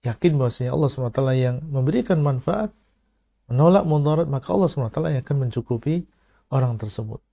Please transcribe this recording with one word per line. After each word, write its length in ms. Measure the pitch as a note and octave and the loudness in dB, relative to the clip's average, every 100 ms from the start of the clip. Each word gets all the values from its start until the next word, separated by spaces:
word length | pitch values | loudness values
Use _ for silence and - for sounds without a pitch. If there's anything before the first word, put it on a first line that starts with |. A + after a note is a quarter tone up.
Yakin 380 | B2 A2+ F3 D3+ | -6 0 0 2
bahwasanya 340 | B2 - B2+ | 0 -2 -4
Allah 160 | C3+ C#3+ | 0 0
Subhanahu 220 | - B2 | -2 -4
wa 40 | A#2 | 0
taala 160 | C3+ C3 | 0 2
yang 240 | B2+ B2 D#3 | 0 -2 -4
memberikan 560 | C#3 C3 A3 A#3+ E3+ | -2 0 0 0 0
manfaat, 500 | C#3+ C3 - - G#3+ - _ _ _ _ _ _ _ | 2 0 -2 -2 -4 -8 _ _ _ _ _ _ _
menolak 400 | A#2+ D#3+ F#3+ E3 | 4 6 6 4
mudarat, 400 | D3+ C#3+ D3+ D#3 | 2 2 0 0
maka 240 | C#3 - G3 | -4 -2 0
Allah 140 | F3+ | 2
Subhanahu 180 | - A#2 | 0 -4
wa 60 | - | -2
taala 140 | D#3+ | -2
yang 80 | C#3 | -2
akan 160 | - C#3+ B2+ | -2 -2 -2
mencukupi 600 | A#2 - A#2+ C#3 E3 F3 _ _ _ _ | -4 -4 -4 -2 -4 -4 _ _ _ _
orang 320 | C3 B2+ A2+ | 0 0 -2
tersebut. 380 | G#2+ - G#2+ G#2+ _ | -8 -8 -10 -12 _